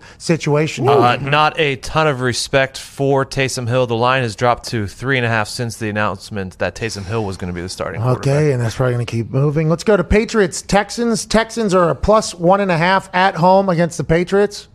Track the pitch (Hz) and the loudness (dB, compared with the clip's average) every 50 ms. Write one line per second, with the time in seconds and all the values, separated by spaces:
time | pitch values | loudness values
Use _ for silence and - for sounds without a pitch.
0 | - - - - - - 165 147 - 151 143 147 160 147 - - 135 127 120 123 | -4 -12 -20 -10 -2 -2 -2 0 0 0 0 0 0 -2 -2 -2 0 2 4 4
1 | 120 120 120 117 139 139 143 151 151 151 - - 160 143 135 123 - - - 156 | 4 4 2 0 -2 0 2 2 2 2 2 0 -2 -2 -2 -4 -8 -4 -2 0
2 | 156 156 139 123 127 123 113 - - - - 139 135 131 - - - - - - | 0 0 0 0 -2 -2 -2 -2 -4 0 2 2 2 0 -4 -12 -16 -14 -6 -4
3 | 139 135 139 135 135 - - 135 135 127 - 131 120 113 123 131 127 117 120 110 | 0 0 2 0 0 -2 -2 -2 -2 -2 -2 -4 -4 -2 0 0 0 0 0 0
4 | 120 127 131 131 123 113 101 - 127 120 117 - - - - 113 104 92 - - | 2 2 2 0 -2 -4 -4 0 0 2 2 0 -2 -6 -4 -4 -4 -6 -8 -8
5 | 123 131 135 127 120 113 117 110 104 - - - 123 117 104 - 113 107 104 107 | -4 -2 0 0 0 0 0 0 -2 -4 -6 -8 -8 -8 -6 -6 -6 -4 -2 -2
6 | 107 101 90 95 - - 113 101 95 92 - - 101 90 - - 120 110 98 101 | -2 -2 -4 -6 -10 -10 -8 -8 -8 -8 -6 -4 -4 -4 -4 -6 -8 -6 -6 -8
7 | 95 87 113 113 110 98 95 90 101 90 87 87 87 90 - - - 80 - 110 | -8 -6 -4 -4 -4 -4 -6 -8 -8 -8 -6 -6 -8 -8 -8 -8 -8 -8 -6 -4
8 | 113 127 127 - - 139 139 147 156 151 131 123 120 113 - - 131 127 123 120 | 0 0 0 0 0 0 2 2 2 2 0 0 -2 -4 -2 -2 -2 0 0 -2
9 | 120 - - 117 110 104 110 131 143 151 139 160 160 156 170 170 - 220 208 190 | -4 -4 -4 -4 -4 -2 0 0 0 2 0 0 0 0 0 0 2 2 2 2
10 | 175 - 196 214 233 - - 220 196 151 - - - - 190 202 208 202 - 233 | 2 2 2 2 2 2 2 0 0 0 0 -8 -4 0 0 0 0 0 -4 -4
11 | 233 233 226 175 - - - 214 226 220 - 233 220 202 175 185 175 160 143 - | -2 -2 -2 -2 -2 0 0 0 0 0 -4 -4 -2 2 2 2 2 2 0 0
12 | - 190 214 220 - - - - 170 175 196 196 202 190 175 156 170 180 190 190 | 2 2 4 2 2 0 -6 0 2 2 4 4 2 0 0 2 2 2 2 0
13 | 185 - - 185 180 196 190 160 165 185 190 196 196 190 175 160 175 156 - - | 0 -2 0 2 2 2 2 4 4 6 6 6 4 2 2 2 0 0 -2 -6
14 | 143 - 165 170 180 - 196 202 208 202 202 - - - | 0 0 2 2 2 2 2 2 2 0 -2 -10 -16 -18